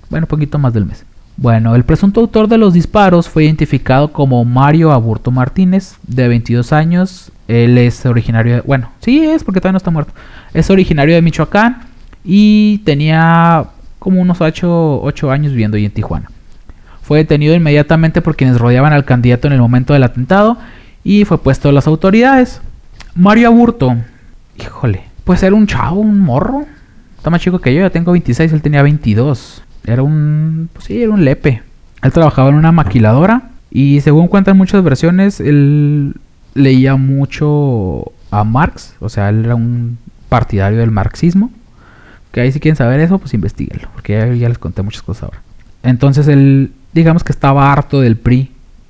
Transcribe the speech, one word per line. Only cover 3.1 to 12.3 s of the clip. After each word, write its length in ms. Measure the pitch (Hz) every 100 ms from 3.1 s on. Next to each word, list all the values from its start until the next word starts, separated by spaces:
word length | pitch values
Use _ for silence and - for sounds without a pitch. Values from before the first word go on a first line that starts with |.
| 175 170
fue 180 | 160 156
identificado 680 | 156 151 135 - 131 147
como 320 | 151 139 123 120
Mario 460 | 123 143 160 160
Aburto 400 | 135 113 107 -
Martínez, 680 | 127 127 - 185 190 - - -
de 220 | 123 120
veintidós 440 | 120 117 117 120
años. 600 | 151 160 175 185 - - - -
Él 320 | 117 117 123
es 260 | 120 120 131
originario 500 | 117 117 113 117 120
de, 60 |
bueno, 300 | - 135 117 -
sí 260 | - 277 311
es 180 | 311
porque 160 | - 190
todavía 140 | 185
no 40 | 190
está 120 | 185
muerto. 240 | 160 143 - - - -
Es 160 | - 156
originario 460 | 190 - 151 156 170
de 80 |
Michoacán 560 | 165 156 151 202 226 247 - - - -
y 540 | -